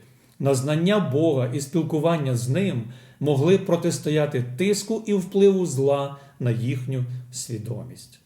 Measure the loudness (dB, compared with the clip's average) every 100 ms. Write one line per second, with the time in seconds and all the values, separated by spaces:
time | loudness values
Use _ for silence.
0 | -18 _ _ -4 0 2 2 2 2 2
1 | 2 2 2 2 0 -4 -2 -2 0 0
2 | 2 0 0 -2 0 0 0 -2 -6 -12
3 | -20 -4 0 2 4 2 2 0 0 -2
4 | -2 0 0 -2 -4 -2 0 0 -2 -6
5 | -2 -2 0 4 6 6 2 0 2 2
6 | 0 -8 -16 -4 -2 0 -2 -4 -4 -4
7 | -4 -8 -12 -12 -10 -8 -8 -10 -12 -16
8 | -20 -20